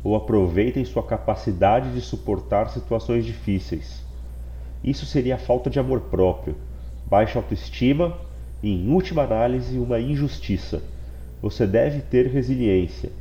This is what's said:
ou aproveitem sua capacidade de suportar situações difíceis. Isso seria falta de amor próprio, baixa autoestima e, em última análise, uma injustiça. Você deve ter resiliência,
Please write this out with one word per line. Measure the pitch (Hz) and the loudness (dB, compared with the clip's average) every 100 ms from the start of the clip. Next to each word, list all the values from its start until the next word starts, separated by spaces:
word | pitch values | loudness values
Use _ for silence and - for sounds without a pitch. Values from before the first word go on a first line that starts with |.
ou | 101 - | 0 0
aproveitem | - 107 92 85 117 135 | 4 4 4 4 2 2
sua | 123 - | -2 -2
capacidade | - 113 - 104 - 90 98 117 131 | -2 -2 -2 -2 -2 4 4 4 2
de | 123 | -4
suportar | 120 113 - 98 - 104 113 | -6 -6 -2 -2 0 0 0
situações | - - 110 - 120 113 | -4 -2 -2 0 0 0
difíceis. | 107 - 95 - 82 - - - - - - - - - - | -4 -2 -2 -2 -6 -8 -12 -12 -12 -12 -12 -10 -12 -10 -6
Isso | - 143 143 | -2 -2 -2
seria | 147 123 127 | 0 0 0
falta | - 127 131 | 0 0 2
de | 123 | 0
amor | 131 127 | 2 0
próprio, | - - 92 - - 76 - - - - - | 0 4 4 2 -4 -6 -8 -10 -10 -10 2
baixa | 101 107 120 | 4 4 2
autoestima | - - - - 123 143 170 165 - - - - | -2 -4 -6 0 2 4 2 -2 -10 -12 -12 -6
e, | 104 | -2
em | 90 95 | 0 4
última | 175 180 160 | 2 2 0
análise, | 135 110 120 127 123 127 | 2 2 2 0 -2 -2
uma | 120 117 | 0 0
injustiça. | 123 143 143 - - 101 - 80 - - - - - - | 0 0 -2 -2 -2 -2 -2 -6 -6 -8 -10 -10 -12 -6
Você | 104 - 107 | -4 0 4
deve | 113 143 143 | 4 4 2
ter | - 123 127 | 2 4 4
resiliência, | 135 123 131 117 92 87 - - - | 2 0 2 4 4 2 -4 -8 -8